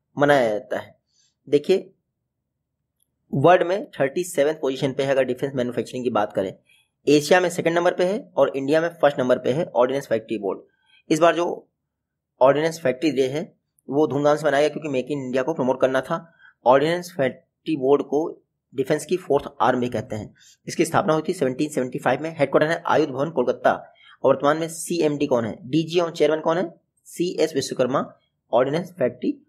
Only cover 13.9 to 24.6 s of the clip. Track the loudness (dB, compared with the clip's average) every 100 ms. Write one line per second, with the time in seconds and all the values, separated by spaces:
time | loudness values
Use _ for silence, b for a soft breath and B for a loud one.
13.9 | 0 0 2 2 2 2 2 2 0 -4
14.9 | -4 -4 -6 -4 -2 -2 -2 0 0 0
15.9 | 0 -2 -6 -8 b b b 4 4 4
16.9 | -2 -6 -4 -4 -4 _ _ -6 -2 2
17.9 | 2 2 -4 -4 -8 _ _ _ -6 -2
18.9 | -2 -2 -4 0 -2 -2 -2 0 0 -2
19.9 | -4 -6 -10 -12 -16 b b -8 -4 0
20.9 | 0 0 0 -2 -2 -2 -2 -4 -4 -4
21.9 | -4 -2 -2 -4 -4 0 2 0 -2 0
22.9 | 0 0 -2 -4 0 -2 0 0 0 -4
23.9 | B B B 0 2 2 0